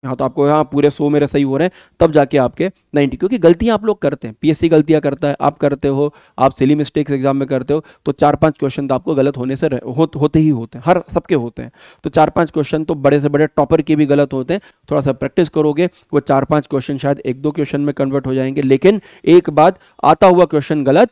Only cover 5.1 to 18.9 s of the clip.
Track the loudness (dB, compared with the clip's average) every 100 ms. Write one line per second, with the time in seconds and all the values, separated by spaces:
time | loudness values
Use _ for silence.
5.1 | -4 -4 -2 -2 0 -4 -2 -4 -2 -4
6.1 | _ _ 0 0 2 0 0 -2 -4 -4
7.1 | -2 -2 -2 -4 -6 -4 -6 -6 _ -8
8.1 | 0 0 2 0 0 -6 -6 -4 -4 -2
9.1 | 0 0 -2 -6 -4 -4 -4 -8 -2 -2
10.1 | 0 -2 2 0 0 -6 -8 0 0 0
11.1 | -8 -2 -4 -4 -10 -16 _ -20 _ -4
12.1 | 2 2 2 -2 -2 -4 -4 -4 -2 2
13.1 | 2 0 0 -2 0 0 0 0 0 2
14.1 | 2 0 -4 -6 -6 _ _ _ -4 -2
15.1 | -4 -4 -2 -2 0 -2 0 -4 _ _
16.1 | -4 0 -2 0 -2 -2 -6 -6 -6 -4
17.1 | -4 -4 -6 -6 -4 -4 -4 -4 -2 -2
18.1 | -2 -4 -4 -4 -2 0 2 4